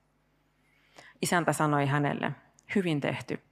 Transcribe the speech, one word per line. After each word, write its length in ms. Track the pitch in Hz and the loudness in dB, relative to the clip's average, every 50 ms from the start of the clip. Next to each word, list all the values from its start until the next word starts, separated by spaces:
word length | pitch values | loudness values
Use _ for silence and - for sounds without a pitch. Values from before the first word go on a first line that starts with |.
| _ _ _ _ _ _ _ _ _ _ _ _ _ _ _ _ _ _ _ - - - - - | _ _ _ _ _ _ _ _ _ _ _ _ _ _ _ _ _ _ _ -20 -20 -20 -10 -6
Isäntä 320 | - - 190 175 160 160 147 | -2 0 2 2 2 2 2
sanoi 320 | - 156 151 147 143 143 | 2 2 2 4 2 2
hänelle, 460 | 139 143 147 143 139 - - - - 143 - - _ _ _ _ - - | 2 2 2 0 0 -2 -2 -4 -4 -6 -6 -14 _ _ _ _ -4 -2
"Hyvin 260 | 208 180 175 156 143 | -2 0 0 0 -2
tehty. 380 | - - 139 - - - - - _ _ | -2 -2 -4 -4 -6 -8 -10 -10 _ _